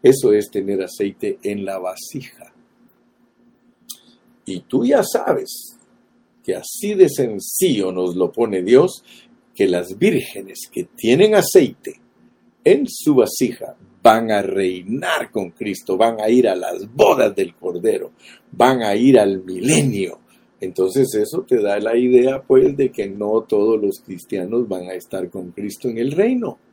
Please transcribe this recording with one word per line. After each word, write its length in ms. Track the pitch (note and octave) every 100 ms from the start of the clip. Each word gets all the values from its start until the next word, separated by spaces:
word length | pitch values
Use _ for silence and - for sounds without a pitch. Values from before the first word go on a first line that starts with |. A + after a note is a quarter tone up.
Eso 300 | B2+ C3+ B2
es 180 | E2+ -
tener 320 | G#2 G2 G2
aceite 560 | F#2 - G2+ - G#2 F#2
en 220 | G2+ G2+ G2
la 140 | F#2+
vasija. 720 | F#2 - - - - - - _ _ _ _ _ _ _ _ _ _ _ _ _ _ - _ _ _ _ -
Y 160 | F#2
tú 240 | _ - B2
ya 180 | F3+
sabes 760 | - - - C#3 - - - _ _ _ _ _ _ _
que 120 | - F2+
así 380 | - - G3+
de 160 | G3+ F#3
sencillo 800 | - B2 G2+ - - F#3 A2+ F#2+
nos 240 | F2+ F2+ F2
lo 160 | F2
pone 320 | - A#2 F#2+
Dios, 400 | F2+ B2+ F3+ - _ - _ _ _
que 140 | - F#2+
las 300 | F2+ F2+ G2
vírgenes 640 | G3 - - G2 G2 - -
que 140 | - -
tienen 500 | - A2 C3+ G#3+ G#3
aceite 640 | - F#3 C#3 - - - _ _ _ _ _ _
en 220 | - A#3 C4+
su 280 | - - C3+
vasija 600 | G#2+ - A#2+ - - - _ _
van 300 | A#2 A2+ A2+
a 100 | G#2
reinar 920 | F#2+ F#2+ F#2+ F#2 F#2 B2 F3+ D#3+ -
con 200 | A2 F2+
Cristo, 440 | - G#2 F#2+ - F#2+
van 240 | A2+ A2+
a 80 | G#2+
ir 220 | B2 A#2
a 60 | F#2
las 380 | F2 F2+ G#2
bodas 400 | B2+ G#3+ C#3+ A2
del 220 | G2 F2+ _
Cordero, 560 | F#2 F2 F2 F2 - _ - - _
van 320 | - B2 C3
a 100 | A2 G#2
ir 220 | B2+ B2+
al 240 | G2+ F#2+
milenio. 760 | F#2 F#2 A#2 D#3 C#3 G2+ F#2 - _ _ _ _
Entonces 540 | F#2 F2+ F#2 C3 C3 G#2+
eso 300 | G#2 E3+ -
te 140 | B2
da 180 | G2+ G#2
la 160 | G#2+ A#2+
idea, 440 | B2 B2 C3 C3+
pues, 340 | - C3 C3 C#3
de 160 | C3
que 160 | - G2
no 360 | G2+ G#2 A2
todos 380 | A2 G#2+ G#2+ A2
los 200 | G2+ F#2+ -
cristianos 640 | F2+ - F#2+ F#2 A#2 A2+
van 220 | F2+ F2+
a 40 |
estar 360 | F#2 - F#2+ F2+
con 220 | G2 F2+
Cristo 360 | - G2+ - B2+
en 120 | A2+
el 120 | B2+
reino. 480 | D3+ A3 B3+ G3+ - _